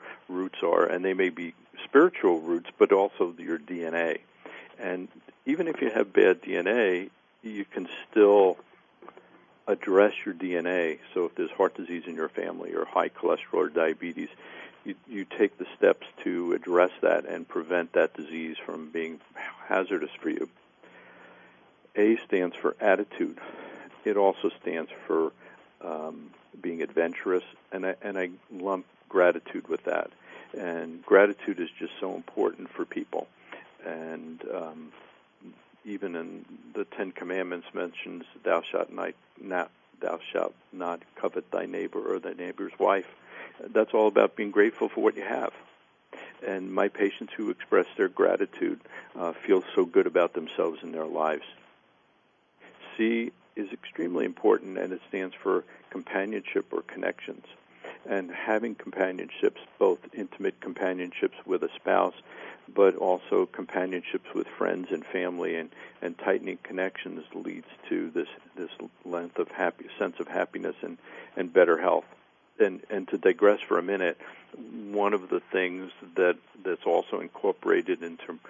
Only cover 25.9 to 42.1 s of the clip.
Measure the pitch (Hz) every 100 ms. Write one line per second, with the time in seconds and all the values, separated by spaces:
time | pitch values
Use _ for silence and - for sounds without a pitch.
25.9 | 78 78 78 73 - _ - 87 82 76
26.9 | - 82 82 98 92 - - _ 95 95
27.9 | 92 104 98 92 92 _ 98 95 92 90
28.9 | _ _ 95 90 82 - 98 - 80 -
29.9 | 82 - - - - - - 90 85 80
30.9 | 82 - 95 101 101 - 90 82 - 82
31.9 | - 95 90 - - 101 - 95 - -
32.9 | - - 82 - _ - - - - 85
33.9 | 82 80 80 80 82 - 90 80 80 78
34.9 | - - _ _ _ - - _ _ 107
35.9 | 101 98 85 82 90 85 - - - 98
36.9 | - 95 - 90 92 90 90 - 95 87
37.9 | - - 85 82 - - 85 - 90 85
38.9 | 92 90 - _ - 101 90 85 _ _
39.9 | _ 87 85 - 87 85 - _ 90 87
40.9 | 85 - - 92 90 - 92 87 90 90
41.9 | - 98